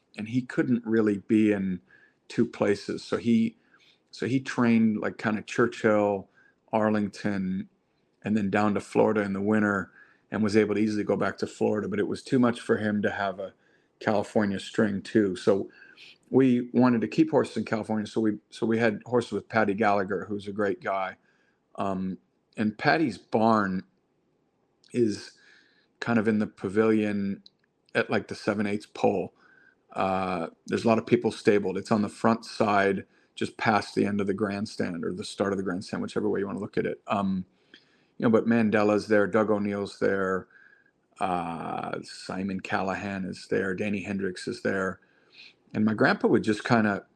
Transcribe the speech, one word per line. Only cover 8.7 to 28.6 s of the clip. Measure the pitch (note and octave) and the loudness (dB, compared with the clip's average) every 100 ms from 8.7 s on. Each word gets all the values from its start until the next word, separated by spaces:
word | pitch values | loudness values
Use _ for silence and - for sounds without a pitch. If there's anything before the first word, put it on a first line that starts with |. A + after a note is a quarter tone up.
to | G2 | 0
Florida | - A#2 A2 G#2+ | -2 2 2 2
in | G2+ | 0
the | F#2+ | -2
winter, | G2+ G#2+ G#2 G2 F2 - - _ _ | 0 2 2 0 -4 -12 -20 _ _
and | G2+ | -2
was | G#2+ G#2+ | 2 4
able | G#2 G2+ | 4 2
to | |
easily | A2 G#2 G2 | 0 0 0
go | G2 | 0
back | G2 - | -2 -4
to | - | -8
Florida. | - G#2+ G#2+ G2 | -2 0 0 -2
But | G#2 | -2
it | F#2+ | -2
was | G2 | -4
too | - C3 | 0 2
much | A#2+ A#2 | 2 2
for | - G#2+ | -2 0
him | G#2+ G#2 | 0 0
to | G2+ | -2
have | G2 G2 F#2 | -2 -4 -6
a | F#2+ - _ _ _ _ | -12 -14 _ _ _ _
California | - G2+ - A2+ G#2 F#2+ | 0 0 2 0 2 -2
string | - - G#2+ G2 | -2 0 0 0
too. | - A2+ G2 F2+ | 0 2 2 2
So | - G2 - - - - - _ _ | 2 2 -2 -12 -20 -20 -20 _ _
we | B2+ C3 B2 A#2+ | 4 6 4 2
wanted | A#2+ B2 A#2 | 4 4 4
to | G#2+ | 0
keep | - D#3 | 2 2
horses | C3 A#2 A2+ | 2 0 -4
in | - | -4
California. | A2 G2+ G#2+ G#2 | -4 -2 -4 -2
So | A#2 | 0
we, | A2 G2+ - | 0 0 -8
so | - A2 | -4 0
we | A2+ | 2
had | A#2 G2+ - | 2 0 -2
horses | B2 - | -2 -2
with | G2+ - | -6 -2
Paddy | A2 G#2 | 0 2
Gallagher, | G2 G#2+ G2+ F#2+ F2+ F#2 | 2 2 2 0 -4 -4
who's | G2+ G2+ | -8 -6
a | |
great | G2+ G2+ F2+ | -4 -2 -2
guy. | G#2+ G2 F#2 F2+ _ _ _ _ _ - | -4 -4 -6 -10 _ _ _ _ _ -6
Um, | G2 F#2+ F#2 F2 _ _ _ - | -4 -4 -6 -8 _ _ _ -4
and | G#2+ - | -4 0
Paddy's | D3+ D#3+ C#3+ F#2 | 2 2 0 -4
barn | - A#2 A2+ A2 G2 F#2 - _ _ _ _ _ _ _ _ _ _ | -4 2 4 4 2 -4 -8 _ _ _ _ _ _ _ _ _ _
is | A#2+ A2+ G2 - - _ _ _ _ _ _ | 0 0 0 -10 -20 _ _ _ _ _ _
kind | A#2+ A2+ | 0 2
of | G#2+ | 2
in | G#2+ | 2
the | G#2+ | -2
pavilion | - F#2+ G#2 A2 A2 G#2 G#2 G2 G2 - _ _ _ _ - | -4 -2 2 4 4 0 -2 -4 -6 -12 _ _ _ _ -2
at, | - | 0
like, | G#2+ - | -2 -2
the | G2+ | -4
seven | - G#2 | -2 -2